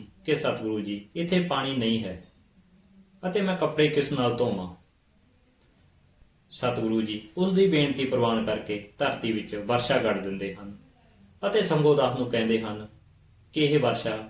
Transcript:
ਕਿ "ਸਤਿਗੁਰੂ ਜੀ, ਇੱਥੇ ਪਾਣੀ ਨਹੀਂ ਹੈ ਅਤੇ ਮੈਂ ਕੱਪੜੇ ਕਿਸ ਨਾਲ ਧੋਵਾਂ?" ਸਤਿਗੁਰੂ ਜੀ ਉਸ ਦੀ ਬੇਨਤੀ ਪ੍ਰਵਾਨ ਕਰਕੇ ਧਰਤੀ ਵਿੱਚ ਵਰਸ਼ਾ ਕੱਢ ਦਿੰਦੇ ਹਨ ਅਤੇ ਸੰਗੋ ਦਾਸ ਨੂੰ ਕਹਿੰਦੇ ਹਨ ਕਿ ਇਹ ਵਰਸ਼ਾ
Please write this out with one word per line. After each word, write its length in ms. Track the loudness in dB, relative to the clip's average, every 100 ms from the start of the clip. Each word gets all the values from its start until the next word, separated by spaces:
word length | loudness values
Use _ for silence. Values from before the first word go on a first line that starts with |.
| -12 -10 -2
ਕਿ 100 | 0
"ਸਤਿਗੁਰੂ 440 | 0 -2 -2 -4
ਜੀ, 300 | -4 -6 -8 -6
ਇੱਥੇ 240 | 0 0
ਪਾਣੀ 380 | 0 -2 -2 -2
ਨਹੀਂ 260 | 0 0
ਹੈ 220 | -2 -10 -14 _ _ _ _ _ _ -20 _ _ -4
ਅਤੇ 140 | 0
ਮੈਂ 160 | 0 0
ਕੱਪੜੇ 300 | 0 2 2
ਕਿਸ 260 | 2 0
ਨਾਲ 240 | 0 0 2
ਧੋਵਾਂ?" 380 | 0 0 -6 -12 _ _ _ _ _ _ _ _ _ _ _ _ _ _ _ _ _
ਸਤਿਗੁਰੂ 520 | -6 -2 0 0 0
ਜੀ 280 | 0 -4 -8 -2
ਉਸ 160 | 2
ਦੀ 140 | 4 4
ਬੇਨਤੀ 380 | 4 2 0 0
ਪ੍ਰਵਾਨ 400 | 2 2 2 0
ਕਰਕੇ 460 | -2 -4 -8 -8 -4
ਧਰਤੀ 340 | -2 -2 -2
ਵਿੱਚ 240 | -2 -4 -6
ਵਰਸ਼ਾ 420 | -2 0 2 2
ਕੱਢ 260 | 2 0
ਦਿੰਦੇ 320 | -4 -6 -6 -8
ਹਨ 220 | -14 -18 -20 _ _ _ -20 -6 -2
ਅਤੇ 140 | 0
ਸੰਗੋ 340 | 2 4 4 6
ਦਾਸ 200 | 4 0
ਨੂੰ 140 | -2
ਕਹਿੰਦੇ 320 | 0 2 0
ਹਨ 260 | -2 -8 -12 -18 _ _ _ _ _
ਕਿ 80 | 0
ਇਹ 180 | 2 4
ਵਰਸ਼ਾ 500 | 2 0 -2 -6